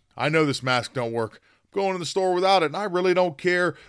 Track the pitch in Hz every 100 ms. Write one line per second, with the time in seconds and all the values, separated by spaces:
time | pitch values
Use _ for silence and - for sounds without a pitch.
0 | _ - 135 160 151 131 131 123 113 -
1 | 120 117 110 - _ _ _ 196 196 185
2 | 156 190 185 180 190 196 151 160 202 175
3 | 185 180 180 139 180 180 180 -